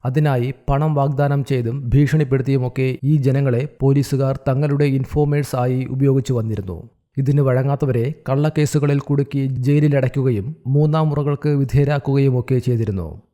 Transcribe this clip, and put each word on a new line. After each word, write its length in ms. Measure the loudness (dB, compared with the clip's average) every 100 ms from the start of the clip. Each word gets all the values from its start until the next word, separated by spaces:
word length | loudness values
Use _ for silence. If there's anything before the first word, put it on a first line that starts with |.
അതിനായി 440 | -2 0 2 0 -2 -6 -2
പണം 240 | 0 0
വാഗ്ദാനം 460 | 0 0 0 0 0
ചെയ്തും 320 | -2 -2 -2 -4 0
ഭീഷണിപ്പെടുത്തിയുമൊക്കെ 960 | 2 4 2 0 0 0 0 -2 -2 -4 -2
ഈ 80 | 0 2
ജനങ്ങളെ 460 | 2 2 2 0 -4 -2
പോലീസുകാർ 540 | 2 2 0 -2 -2 -2 -2
തങ്ങളുടെ 380 | 0 0 2 2 0
ഇൻഫോമേഴ്സ് 580 | -2 0 0 0 -2 -2
ആയി 240 | -2 -2 -4
ഉപയോഗിച്ചു 380 | 0 2 2 0
വന്നിരുന്നു. 440 | -2 -2 -6 -6 -12 -14 _ _ -4
ഇതിന് 260 | 0 2 2
വഴങ്ങാത്തവരെ 580 | 2 0 -2 0 0 -2 -6 -4
കള്ളക്കേസുകളിൽ 720 | 0 0 0 0 0 0 0
കുടുക്കി 420 | 0 -2 0 -2 -2 -2 2
ജയിലിലടയ്ക്കുകയും 800 | 2 4 2 0 0 0 0 -4 -8 -2
മൂന്നാം 420 | 2 2 2 0
മുറകൾക്ക് 440 | 0 -2 -2 0 0
വിധേയരാക്കുകയുമൊക്കെ 1000 | 2 2 2 0 0 2 2 0 0 -2
ചെയ്തിരുന്നു. 500 | 0 -2 -2 -4 -6 -12 _